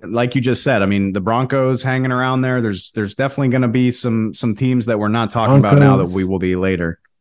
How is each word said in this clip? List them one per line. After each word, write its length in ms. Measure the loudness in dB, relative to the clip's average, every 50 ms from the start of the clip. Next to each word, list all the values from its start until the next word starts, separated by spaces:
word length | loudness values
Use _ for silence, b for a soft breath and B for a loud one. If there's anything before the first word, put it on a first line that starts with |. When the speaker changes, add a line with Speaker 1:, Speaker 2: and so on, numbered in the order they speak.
| -10 -6
Speaker 1:
like 280 | -2 -2 -2 0 0
you 60 | -2
just 200 | 0 0 -2 0 0
said, 200 | 0 0 2 2
I 20 |
mean, 280 | 2 0 0 0 -2 -2
the 80 | -2
Broncos 600 | -2 -2 -2 0 -2 -2 -2 -2 0 0 -2 -2
hanging 300 | -2 -4 -2 -2 -2 -2
around 300 | -2 -2 -2 -2 -2 -2
there. 200 | -2 -2 -2 -2
There's, 300 | -2 -2 -4 -6 -8 -10
there's 240 | -6 -6 -6 -6 -4
definitely 320 | -4 -4 -4 -2 -2 -2 0
gonna 200 | 0 0 0 0
be 240 | 2 2 0 0
some, 440 | 0 -2 -2 -2 -2 -2 -2 -4 -4
some 180 | -4 -4 -4 -2
teams 320 | -2 -2 0 0 0 0
that 140 | 0 -2 0
we're 80 | 0 0
not 240 | 0 0 -2 -2
talking 260 | -2 0 2 4 6 6
about 220 | 6 6 6 6
now 180 | 6 6 4 4
that 60 | 2
Speaker 2:
Broncos. 120 | 0 0
Speaker 1:
we 100 | -2 -2
will 120 | -2 -2 -2
be 180 | 0 0 0
later. 440 | 0 0 0 0 0 -2 -4 -6 -8 _ _ _ _